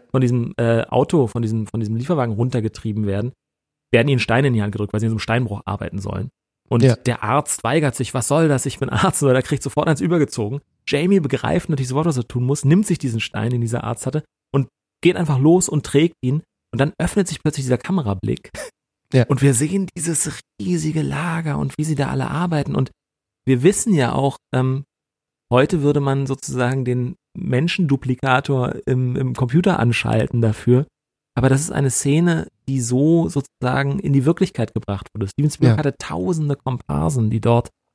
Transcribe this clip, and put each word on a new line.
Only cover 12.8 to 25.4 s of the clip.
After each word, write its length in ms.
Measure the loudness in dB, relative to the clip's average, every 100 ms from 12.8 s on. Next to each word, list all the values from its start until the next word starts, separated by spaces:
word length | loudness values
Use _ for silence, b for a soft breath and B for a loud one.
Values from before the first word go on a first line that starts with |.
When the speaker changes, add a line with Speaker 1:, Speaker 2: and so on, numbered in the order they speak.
| 2
Speaker 1:
sich 120 | -2
diesen 220 | -2 -4
Stein, 300 | -4 -4 -2
den 100 | -2
dieser 240 | -2 -4
Arzt 220 | -6 -6 -4
hatte, 180 | -6 -6 _ _
und 140 | -2 -2 _ _ _
geht 140 | 2 4
einfach 220 | 2 2
los 300 | 4 4 2
und 160 | -2
trägt 300 | 0 2 2 0
ihn. 200 | -2 -2 -4 _ _
Und 80 | -2
dann 120 | -2 -2
öffnet 300 | -2 -2 -2
sich 140 | -2
plötzlich 240 | -4 -2 0
dieser 100 | -2
Kamerablick. 760 | 0 -2 -2 -2 -4 -6 -8 B B -18 _ _ _
Speaker 2:
Ja. 140 | 2 2
Speaker 1:
Und 160 | 2
wir 100 | 2
sehen 360 | 2 0 -2 -4
dieses 460 | -6 -4 -4 -4 -8 -14 -8
riesige 440 | -4 -2 0 -2
Lager 560 | -2 -2 -4 -4 -4 -4
und 160 | -4 -4
wie 80 |
sie 100 | -2 -2
da 120 | -2
alle 220 | -2 -2
arbeiten. 440 | -2 -2 -2 -2
Und 160 | -2 -4 _ _ _ _ _
wir 180 | 0 2
wissen 300 | 4 2 2
ja 200 | 2 2
auch, 260 | 0 -2 -4 _
ähm, 300 | -2 0 -2 -8 _ _ _ _ _